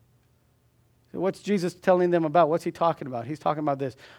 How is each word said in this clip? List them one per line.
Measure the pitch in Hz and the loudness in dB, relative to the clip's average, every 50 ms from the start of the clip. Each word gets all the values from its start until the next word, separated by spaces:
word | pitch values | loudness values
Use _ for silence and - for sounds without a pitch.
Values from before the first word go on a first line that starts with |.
| _ _ _ _ _ _ _ _ _ _ _ _ _ _ _ _ _ _ _ _ _ _ | _ _ _ _ _ _ _ _ _ _ _ _ _ _ _ _ _ _ _ _ _ _
So | - - | -8 -6
what's | 170 190 190 - | -4 -4 -4 -6
Jesus | - 190 208 190 170 175 - | -4 -2 -2 0 -2 -4 -6
telling | - - 185 185 180 180 175 | -2 2 2 4 4 4 2
them | 175 170 165 | 2 2 2
about? | 156 147 175 165 147 | 2 4 4 4 4
What's | 165 170 - | 2 0 -2
he | 175 | -4
talking | 165 - 170 165 151 - 151 | -2 0 0 0 0 -2 -6
about? | 131 127 117 113 | -8 -8 -8 -8
He's | 117 156 147 | -8 -8 -4
talking | - 160 151 156 | -4 -2 -2 -2
about | 151 147 139 135 | -2 -2 -2 -2
this. | 139 131 - - - - - | -4 -6 -8 -10 -20 -20 -20